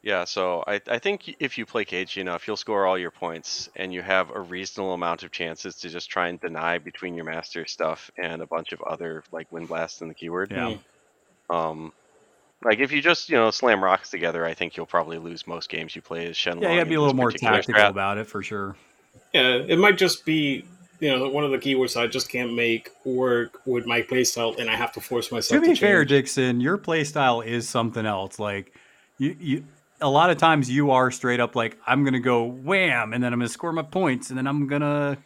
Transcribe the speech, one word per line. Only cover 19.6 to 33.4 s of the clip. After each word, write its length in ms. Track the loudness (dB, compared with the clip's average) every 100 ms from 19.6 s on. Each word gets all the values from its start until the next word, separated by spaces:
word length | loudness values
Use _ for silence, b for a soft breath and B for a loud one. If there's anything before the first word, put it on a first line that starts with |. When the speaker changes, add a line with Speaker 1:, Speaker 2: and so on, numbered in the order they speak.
| 2
Speaker 3:
it 100 | 6
might 200 | 6 6
just 260 | 2 0
be, 400 | 0 0 0 -2 -8 -20 -20 _
you 180 | 0 2
know, 120 | 0
one 160 | 0
of 80 | 0
the 60 | 0
keywords 380 | 2 2 2 2
I 120 | 0
just 200 | -2 -4
can't 260 | -4 -2
make 360 | 0 2 0 -4 -10
work 560 | -4 0 2 2 0 -6 -2
with 200 | -2 0
my 160 | -2
playstyle, 560 | 0 2 2 2 -2 -2
and 100 | -4
I 60 |
have 180 | -2 -2
to 60 | -6
force 300 | -4 -4 -2
myself 300 | -4 2 4
Speaker 2:
To 40 |
Speaker 3:
to 80 | 6
Speaker 2:
be 40 | 4
fair, 220 | 4 4
Speaker 3:
change. 40 | 6
Speaker 2:
Dixon, 520 | 4 4 0 2 2
your 160 | 2 0
playstyle 680 | 0 0 0 2 4 2 0
is 220 | -4 0
something 360 | 0 0 0
else. 360 | -2 -2 -4 -6
Like, 320 | -4 -4 -10 b b b b _
you, 180 | -4 -2
you, 260 | -4 -4 -4 _ _ _
a 80 | 2
lot 200 | 6 6
of 60 | 6
times 320 | 6 6 2
you 200 | 2 4
are 180 | 6 4
straight 260 | 2 0 2
up 140 | 2
like, 220 | 0 -2 -4 0
"I'm 180 | 4
gonna 140 | 4 2
go 240 | 4 2
wham, 680 | 2 -6 0 2 4 2 0
and 100 | 0
then 100 | 0
I'm 60 |
gonna 100 | 0